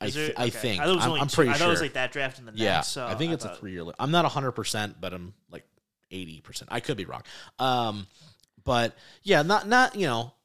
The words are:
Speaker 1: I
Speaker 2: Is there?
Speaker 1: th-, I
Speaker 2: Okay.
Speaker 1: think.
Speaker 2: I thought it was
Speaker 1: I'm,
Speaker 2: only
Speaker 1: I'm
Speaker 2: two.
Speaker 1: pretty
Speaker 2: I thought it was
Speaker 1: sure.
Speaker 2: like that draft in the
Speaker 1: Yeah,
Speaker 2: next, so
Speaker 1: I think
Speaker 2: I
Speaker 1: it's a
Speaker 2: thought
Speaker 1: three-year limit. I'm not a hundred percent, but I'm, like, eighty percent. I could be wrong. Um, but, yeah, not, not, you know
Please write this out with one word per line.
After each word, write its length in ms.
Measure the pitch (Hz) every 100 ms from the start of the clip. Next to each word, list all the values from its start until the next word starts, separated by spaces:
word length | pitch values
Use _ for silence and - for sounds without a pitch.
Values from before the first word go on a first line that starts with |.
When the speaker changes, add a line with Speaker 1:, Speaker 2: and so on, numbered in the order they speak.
Speaker 1:
I 60 | 104
Speaker 2:
Is 80 |
there? 120 | 151 151
Speaker 1:
th-, 120 | 117
I 40 | 120
Speaker 2:
Okay. 20 |
Speaker 1:
think. 300 | 113 123 98
Speaker 2:
I 40 |
thought 80 | 165
it 40 | 185
was 80 |
Speaker 1:
I'm, 60 | 117
Speaker 2:
only 80 | 151
Speaker 1:
I'm 60 | 143
Speaker 2:
two. 60 | -
Speaker 1:
pretty 140 | 131
Speaker 2:
I 40 |
thought 120 | 147 170
it 40 |
was 80 | 170
Speaker 1:
sure. 60 | 147
Speaker 2:
like 60 |
that 180 | 131 127
draft 260 | 143 131 131
in 40 | 113
the 60 |
Speaker 1:
Yeah, 200 | 107 104 82
Speaker 2:
next, 120 | -
so 180 | 139 120
Speaker 1:
I 80 |
think 160 | 113 165
Speaker 2:
I 40 |
Speaker 1:
it's 100 | 160
a 40 | 104
Speaker 2:
thought 100 | 85
Speaker 1:
three-year 240 | 101 90
limit. 140 | 82 -
I'm 120 | 135
not 160 | 170 151
a 20 |
hundred 240 | 147 131
percent, 440 | 117 104 107 104 80
but 140 | 90
I'm, 180 | 90 87 - _
like, 140 | 85 - _ _ _ _
eighty 300 | 92 85 80
percent. 260 | - - -
I 100 | 120
could 180 | - 110
be 80 | 69
wrong. 160 | 62 - - - -
Um, 480 | 131 123 113 104 92 _ - _ _ _
but, 320 | - 120 113 - - -
yeah, 180 | 196 160
not, 260 | 160 208 202
not, 300 | 254 254 208
you 100 | 160
know 280 | 117 120 -